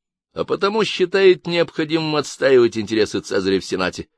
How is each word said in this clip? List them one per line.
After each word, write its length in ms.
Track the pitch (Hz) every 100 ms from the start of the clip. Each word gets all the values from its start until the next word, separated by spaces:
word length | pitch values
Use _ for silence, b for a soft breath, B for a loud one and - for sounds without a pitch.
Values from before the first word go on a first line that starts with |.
| _ _ _
а 100 | -
потому 400 | - 131 196 220
считает 640 | 202 - 180 196 196 185 175
необходимым 680 | 170 160 - 156 160 160 151
отстаивать 600 | - - 139 131 117 110
интересы 440 | 101 110 101 101
Цезаря 400 | - 101 95 95
в 40 |
Сенате, 440 | - 92 90 - -